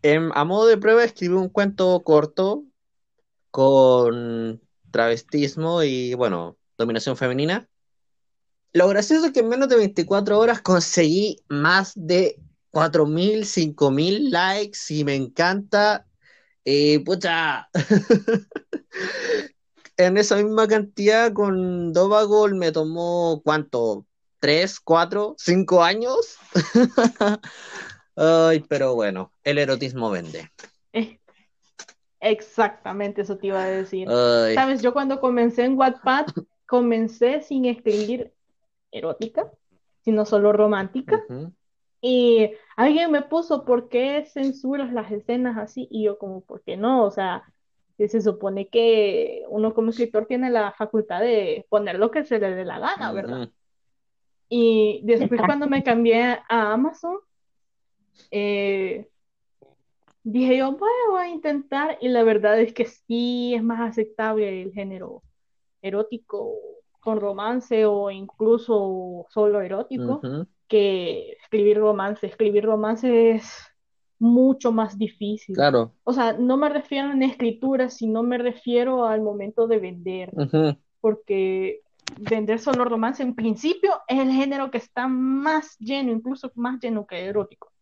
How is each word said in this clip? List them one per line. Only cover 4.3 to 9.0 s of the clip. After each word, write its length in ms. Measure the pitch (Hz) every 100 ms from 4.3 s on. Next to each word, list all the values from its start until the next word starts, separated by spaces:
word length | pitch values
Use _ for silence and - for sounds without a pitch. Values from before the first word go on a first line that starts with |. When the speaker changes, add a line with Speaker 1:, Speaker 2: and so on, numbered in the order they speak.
| 113 113 113 _ _ _
Speaker 1:
travestismo 920 | 117 117 117 - 151 139 143 160 170
y, 320 | 151 127 123
bueno, 440 | 123 120 87 85 - _ -
dominación 380 | 117 113 - 127
femenina. 520 | 131 127 151 202 - _ _ _ _ _ _ _ _ _ _
Lo 160 | - 180
gracioso 380 | 196